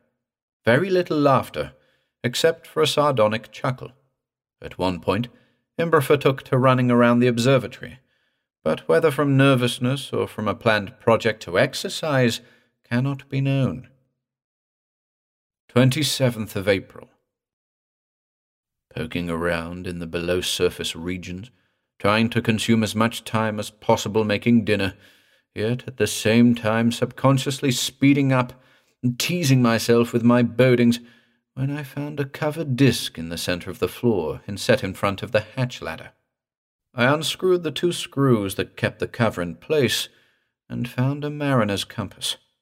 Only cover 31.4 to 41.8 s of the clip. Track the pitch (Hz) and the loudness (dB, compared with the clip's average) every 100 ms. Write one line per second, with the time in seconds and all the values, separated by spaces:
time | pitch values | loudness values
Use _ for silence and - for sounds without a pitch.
31.4 | _ 131 139 143 139 147 147 147 139 - | _ -8 -6 -6 -10 -10 -10 -8 -8 -4
32.4 | 151 156 151 123 139 - - - 82 85 | -6 -4 -4 2 2 2 -8 -10 -10 -8
33.4 | - 90 92 85 90 - 120 98 76 - | -6 -6 -6 -4 -4 0 0 0 -2 -8
34.4 | - 98 - 110 95 92 101 95 98 - | -10 -8 0 0 0 -4 -4 -4 -2 -2
35.4 | - 131 123 - 80 80 - _ _ _ | -2 -6 -6 -6 -12 -12 -16 _ _ _
36.4 | _ _ _ _ _ 123 123 151 147 - | _ _ _ _ _ -2 0 0 -2 -2
37.4 | 185 180 160 - 175 170 - 135 139 113 | 0 0 0 -2 -4 -4 -8 0 2 2
38.4 | 98 98 - - 131 - 90 - 113 - | 0 -4 -6 -2 -4 -2 -8 0 -2 0
39.4 | 87 82 - 156 117 - - _ _ _ | -6 -8 -4 0 0 -2 -6 _ _ _
40.4 | _ _ _ 120 123 - 131 143 147 147 | _ _ _ -8 -8 -2 -2 -2 -8 -6
41.4 | 143 127 104 95 | -2 0 0 -2